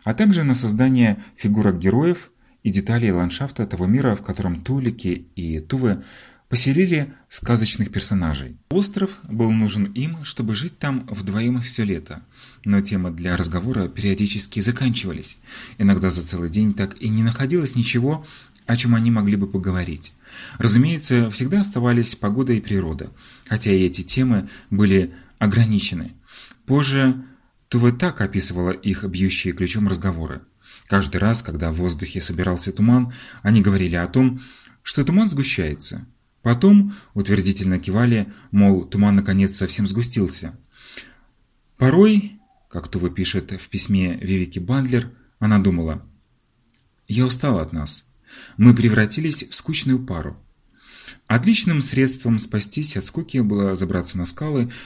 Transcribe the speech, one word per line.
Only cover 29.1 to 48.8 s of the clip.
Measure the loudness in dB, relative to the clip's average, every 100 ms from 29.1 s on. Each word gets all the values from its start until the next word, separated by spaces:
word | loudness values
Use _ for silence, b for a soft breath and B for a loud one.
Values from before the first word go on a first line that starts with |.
| -2 0 0 -4
ключом | -4 -4 0 0
разговоры. | 0 -4 -4 -8 -10 -16 _ B B B
Каждый | 0 0 0
раз, | 0 0
когда | -4 -4 -4
в | -2
воздухе | -2 -4 -8 -6
собирался | -4 -2 -2 -2 -4
туман, | 2 4 4 2 B B B
они | 2 4
говорили | 4 2 0 -2
о | 0
том, | 2 2 0 B B B B
что | -6 -2
туман | 2 2 2
сгущается. | 0 -2 -2 -4 -6 -8 -10 -14 _ _ _
Потом | -2 4 8 8 6 B B
утвердительно | -4 0 2 2 0 0 -2
кивали, | 0 2 2 2 -2 B B
мол, | 4 6 4
туман | 2 2 4 4
наконец | 4 2 2 0
совсем | -4 -2 -2
сгустился. | -2 -2 -2 -2 -4 -10 -14 _ B B B B B B _ _ _ _ 0
Порой, | 4 6 8 6 0 -8 _ _ _
как | -12 -8
Тува | -4 -4
пишет | -2 -4 -4 -6
в | -12 -8
письме | -6 0 2 0 -2
Вивеке | -2 -2 -2 -6
Бандлер, | -2 0 2 0 -2 b b b
она | 2 4
думала: | 4 0 -2 -6 -10 _ _ _ _ _ _ _ _ _ -4
«Я | 0 0
устала | 0 0 0
от | -2
нас. | -6 -6 -8 -10 _ B B B B
Мы | 6
превратились | 8